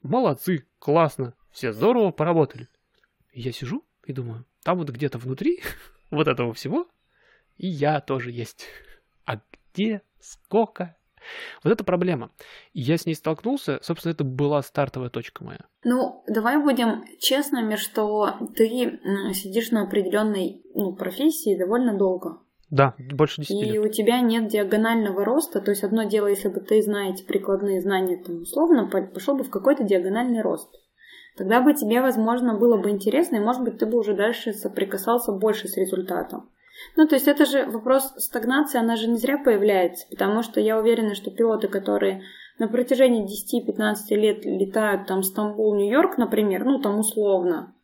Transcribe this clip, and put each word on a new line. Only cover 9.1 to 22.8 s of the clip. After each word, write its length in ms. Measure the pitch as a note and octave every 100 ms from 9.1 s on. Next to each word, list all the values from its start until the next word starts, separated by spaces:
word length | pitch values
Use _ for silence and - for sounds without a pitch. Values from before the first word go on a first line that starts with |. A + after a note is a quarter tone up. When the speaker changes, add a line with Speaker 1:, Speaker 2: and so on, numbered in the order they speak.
| _ -
Speaker 1:
А 160 | A2 _ - _
где, 280 | - G#3+ G#3 _ _
сколько? 760 | - - _ G#3+ A3 - F3 _ _ _ - - - -
Вот 100 | D3+
это 100 | A3+
проблема. 480 | G3+ F3+ F3+ D3+ A#2 _ - - _
И 80 | -
я 180 | B2 E3
с 80 | -
ней 80 | D#3
столкнулся, 640 | - D#3+ A3+ C#4 - C3+
собственно, 300 | - E3+ E3
это 100 | D#3+
была 380 | C#3 B2+ D3 D3
стартовая 480 | C3+ - C#3 - B2
точка 340 | - - -
моя. 160 | - - - _
Speaker 2:
Ну, 400 | A#3+ B3 - - -
давай 300 | G#3+ A3 D4
будем 400 | D4 B3+ A#3 G#3+ - -
честными, 560 | - C4+ C#4+ C4 A3 G#3+
что 600 | - - G#3+ G#3+ G#3 G3+ G#3 -
ты, 440 | A3+ B3 A#3+ -
м, 300 | F#3 G3 G3
сидишь 380 | F#3+ F#3+ G3+ A3+
на 100 | A3+
определенной, 800 | F#3+ G#3 F#3 G3+ G#3+ G3+ F3+ - -
ну, 220 | - G3 F#3+
профессии 640 | F#3+ F#3+ D4 D#4 A3 F#3+
довольно 380 | F#3 A#3 B3 G3+
долго. 420 | F#3+ F#3 E3+ E3 _ _ _
Speaker 1:
Да, 260 | C#3